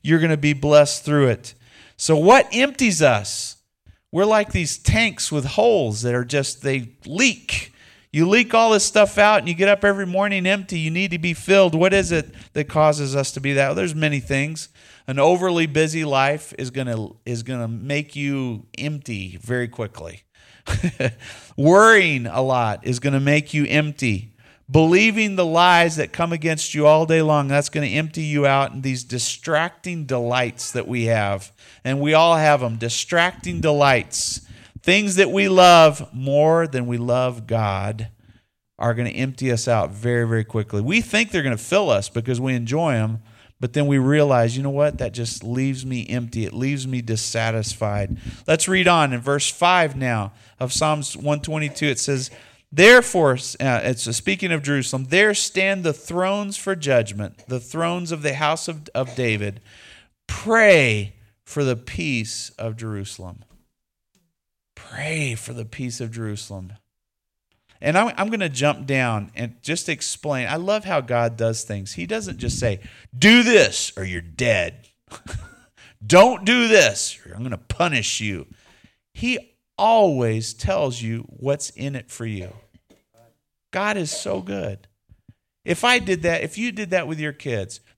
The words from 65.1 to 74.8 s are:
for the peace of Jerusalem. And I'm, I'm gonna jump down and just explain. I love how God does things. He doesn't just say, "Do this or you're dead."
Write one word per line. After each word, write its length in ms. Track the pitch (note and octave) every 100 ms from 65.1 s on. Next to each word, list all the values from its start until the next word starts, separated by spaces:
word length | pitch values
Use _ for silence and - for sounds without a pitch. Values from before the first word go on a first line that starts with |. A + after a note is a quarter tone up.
| D#3+ C#3
for 180 | A2+ -
the 120 | A#2+
peace 360 | A2 - B2 A#2+
of 120 | A#2
Jerusalem. 640 | A2+ A2 G#2 - G2 F#2 G#2 _ _ _ _ _ _ _ _ _ _
And 160 | C#3+ F3+
I'm, 160 | A3+ -
I'm 120 | G3+
gonna 200 | A3 E3+
jump 380 | B2+ D3 - C#3
down 440 | C3+ A#2+ A2 G2+
and 220 | - A#2 -
just 260 | C#3+ E3+ -
explain. 600 | D3 - - D#3 C3 A#2+
I 80 | D#3
love 280 | F#3 G#3+
how 160 | F#3+ D#3
God 360 | A#2+ A#2+ A#2 A2+
does 260 | A2+ A2+
things. 300 | - G2+ G2
He 140 | - F3
doesn't 320 | A3+ F#3+ -
just 200 | A#2+ A2
say, 220 | A#2+ G2 - - - B2
"Do 260 | G3 A#3+
this 500 | A#3+ G#3 G#2+ - - -
or 80 |
you're 160 | F#2 F2
dead." 680 | E2+ D#2+ A#2+ G2 E2+ -